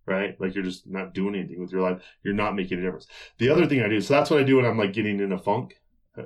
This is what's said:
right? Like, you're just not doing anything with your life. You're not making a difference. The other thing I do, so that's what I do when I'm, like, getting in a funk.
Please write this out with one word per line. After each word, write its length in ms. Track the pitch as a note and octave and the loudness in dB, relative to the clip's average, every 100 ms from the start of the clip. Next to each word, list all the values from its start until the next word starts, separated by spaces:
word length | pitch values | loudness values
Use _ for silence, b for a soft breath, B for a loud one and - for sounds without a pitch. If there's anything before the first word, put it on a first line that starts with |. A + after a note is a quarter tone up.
| - | -4
right? 320 | F#2+ G2+ F#2+ | -2 -2 -4
Like, 140 | F#2+ | -6
you're 80 | F#2+ | -4
just 220 | F#2 F2+ - | -6 -8 -10
not 280 | F#2+ F2+ | -10 -8
doing 200 | F#2+ G2 | -4 -4
anything 240 | G2+ E2+ F2 | -4 -8 -10
with 120 | F2+ | -6
your 80 | F#2+ | -2
life. 200 | F#2 F#2 B B | -2 -2 B B
You're 120 | G2+ | -6
not 200 | G2+ G#2 | -2 -2
making 240 | G2 F2+ F2+ | -2 -4 -4
a 40 | |
difference. 260 | F#2 F2+ - B B B | -4 -6 -12 B B B
The 100 | A#2+ | 2
other 180 | D#3 D#3 | 4 4
thing 140 | C#3 | 2
I 60 | G#2 | 2
do, 120 | G#2+ | 0
so 140 | F#2+ | 2
that's 160 | C#3 D3 | 2 4
what 100 | D3+ | 4
I 40 | |
do 120 | C3 C3+ | 6 6
when 100 | A#2+ | 4
I'm, 120 | A2 | 2
like, 140 | G2+ | 0
getting 260 | G#2 G#2 G2+ | 0 -2 0
in 140 | G2 | -2
a 60 | F#2 | -2
funk. 420 | - G#2+ B2+ - _ _ _ - | 0 -2 -2 -12 _ _ _ -16